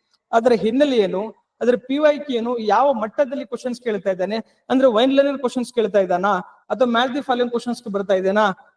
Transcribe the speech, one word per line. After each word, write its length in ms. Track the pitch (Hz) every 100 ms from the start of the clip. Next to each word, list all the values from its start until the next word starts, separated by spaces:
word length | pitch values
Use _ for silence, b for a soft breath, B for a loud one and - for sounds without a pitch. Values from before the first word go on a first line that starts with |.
| _ _ _
ಅದರ 200 | 233 240
ಹಿನ್ನೆಲೆ 440 | 226 214 254 294 247
ಏನು, 260 | 190 180 220 - _ _
ಅದರ 140 | 233 240
ಪಿ 200 | - 277
ವೈ 140 | 302 294
ಕ್ಯೂ 180 | 294 240
ಏನು, 160 | 226 247
ಯಾವ 340 | 214 202 285
ಮಟ್ಟದಲ್ಲಿ 520 | 240 214 - 277 269
ಕ್ವಶನ್ಸ್ 360 | 262 240 247 240
ಕೇಳ್ತಾ 300 | 240 208 190
ಇದ್ದಾನೆ, 280 | 185 185 220 - _ -
ಅಂದ್ರೆ 180 | 254 269
ವೈನ್ 240 | 214 269
ಲರ್ನರ್ 240 | 269 277 277
ಕ್ವಶನ್ಸ್ 320 | 247 254 233
ಕೇಳ್ತಾ 260 | - 214 202
ಇದ್ದಾನಾ, 340 | 185 180 202 190 - b b
ಅಥವಾ 180 | 214 247
ಮ್ಯಾಚ್ 240 | 233 254
ದಿ 60 | 269
ಫಾಲೋಯಿಂಗ್ 320 | 269 240 240
ಕ್ವಶನ್ಸ್ 300 | 240 240 233 226
ಬರ್ತಾ 260 | 196 196
ಇದ್ದೇನಾ, 320 | 190 190 208 214 180 b